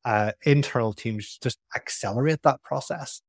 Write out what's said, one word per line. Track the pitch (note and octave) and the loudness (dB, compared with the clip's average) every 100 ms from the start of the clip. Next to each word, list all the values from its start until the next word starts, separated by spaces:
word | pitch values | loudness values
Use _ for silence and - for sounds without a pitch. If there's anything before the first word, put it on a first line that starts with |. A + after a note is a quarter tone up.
uh, | B2 G#2+ G#2+ - | 2 2 2 0
internal | - C#3+ C#3 C3 A2+ | 4 4 4 0 0
teams | G#2 A#2 G#2+ G2+ - | -2 -4 -4 -8 -6
just | B2+ - _ | -6 -6 _
accelerate | - - - G2+ A2 C#3+ D#3 | -10 -6 -6 -4 0 0 4
that | D3+ C3 | 2 2
process | - C#3 - - C#3 - | -4 -8 -6 -8 -8 -12